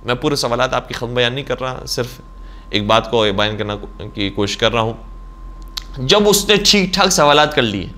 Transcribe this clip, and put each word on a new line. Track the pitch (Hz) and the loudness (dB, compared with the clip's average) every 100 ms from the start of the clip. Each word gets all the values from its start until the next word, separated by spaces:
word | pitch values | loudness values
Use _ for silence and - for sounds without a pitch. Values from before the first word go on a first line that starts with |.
| - | -2
मैं | 123 | -2
पूरे | 151 143 | 0 0
सवालात | 127 120 127 | 0 0 0
आपकी | 127 123 | 0 -4
ख़त्म | - 117 | -8 -4
बयान | 123 120 | 0 0
नहीं | 127 | 0
कर | 139 123 | -4 -4
रहा, | 131 127 123 | -4 -8 -8
सिर्फ | - 123 - - - - - - | -4 -6 -8 -18 -18 -18 -18 -4
एक | 107 104 | -2 4
बात | 110 117 | 2 4
को | 120 107 | 2 2
बयान | 98 104 107 | 2 0 -2
करना | 104 104 - - 101 | -6 -6 -8 -12 -12
की | 104 98 | -4 -4
कोशिश | 98 101 - | -2 -2 0
कर | 117 | 0
रहा | 117 | 2
हूँ। | 113 117 - - - - - - - - - - 131 | -2 -4 -14 -16 -18 -18 -18 -16 -14 -14 -12 -8 2
जब | 196 208 | 4 6
उसने | 202 - 208 | 2 4 2
ठीक | 202 208 185 | 4 2 2
ठाक | 190 190 | 2 2
सवालात | 190 147 147 151 | 4 6 6 4
कर | 143 | 2
लिए | 120 101 85 | 0 -2 -6